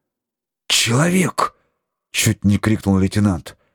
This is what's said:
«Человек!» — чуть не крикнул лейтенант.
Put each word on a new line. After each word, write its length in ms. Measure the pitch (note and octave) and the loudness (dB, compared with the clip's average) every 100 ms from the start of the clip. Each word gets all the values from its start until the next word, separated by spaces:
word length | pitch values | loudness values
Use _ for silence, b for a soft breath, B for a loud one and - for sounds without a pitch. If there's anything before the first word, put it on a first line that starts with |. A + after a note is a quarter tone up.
| _ _ _ _ _ _ - | _ _ _ _ _ _ -4
«Человек!» — 840 | - A#2 B2 E3+ F#3 E3+ - - - _ _ _ _ _ | -2 0 0 2 0 -2 -2 -6 -8 _ _ _ _ _
чуть 340 | - - G#2+ | -2 -2 0
не 140 | G2 G2+ | 0 0
крикнул 400 | - G#2+ - F#2+ | 0 0 0 2
лейтенант. 580 | F#2+ - G#2 E2 - - _ | 2 0 0 -2 -8 -20 _